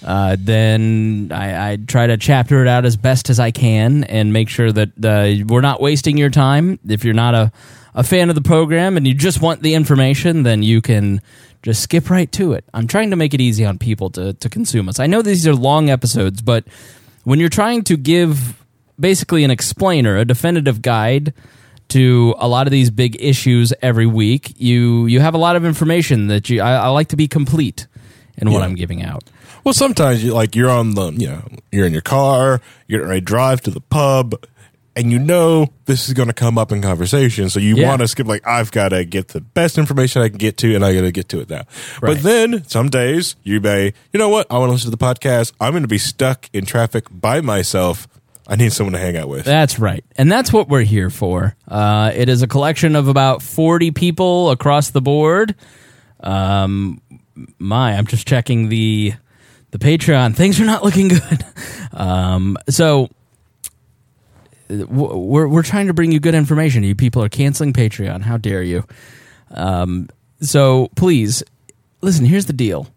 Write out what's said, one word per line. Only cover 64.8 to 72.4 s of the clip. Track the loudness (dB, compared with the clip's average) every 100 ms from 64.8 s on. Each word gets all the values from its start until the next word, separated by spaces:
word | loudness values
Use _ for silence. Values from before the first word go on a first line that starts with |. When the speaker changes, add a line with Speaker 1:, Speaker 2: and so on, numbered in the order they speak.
| -6 -4 -4 -4
Speaker 1:
we're, | -2 0 2
we're | 2
trying | 0 -2 -2
to |
bring | 0 2
you | 2
good | 2 0
information. | 2 0 2 2
You | 0 0
people | 0 0
are | -4
canceling | -2 -2 0 -2
Patreon. | 0 0 -2 -8 -6
How | -4 -4
dare | -4 -4
you? | -4 -4 -6 -12 -20 -20 -20 _ _
Um, | -8 -4 -2 -2 -4 -8 -16 _ _
so, | -2 2 4 4 0 0
please, | 2 2 0 -4 -8 _ _ _ _ _
listen, | -2 2 4
here's | 2